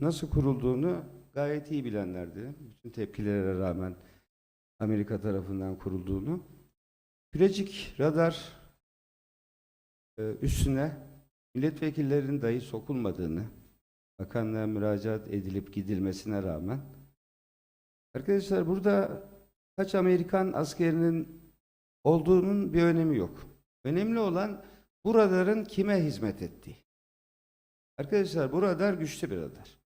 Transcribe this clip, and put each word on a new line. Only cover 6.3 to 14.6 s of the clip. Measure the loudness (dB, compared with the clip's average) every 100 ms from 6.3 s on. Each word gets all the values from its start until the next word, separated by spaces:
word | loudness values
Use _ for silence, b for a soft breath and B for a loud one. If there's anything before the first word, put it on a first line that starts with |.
| -6 -8 -20 _ _ _ _ _ _ _
Birecik | 4 4 4 -6 -8 -10 0
radar, | 2 4 2 0 -10 -20 -20 _ _ _ _ _ _ _ _ _ _ _ _ _ _ -8
e, | -8 -2
üssüne | -2 2 2 2 -2 -4 -16 -20 _ _ _
milletvekillerinin | -2 -2 0 -4 0 0 0 0 -2
dahi | 0 -2
sokulmadığını, | -4 -10 -6 -4 -2 -2 -2 -4 -6 -12 -20 _ _ _ _ -12
bakanlığa | -6 -4 -2 -2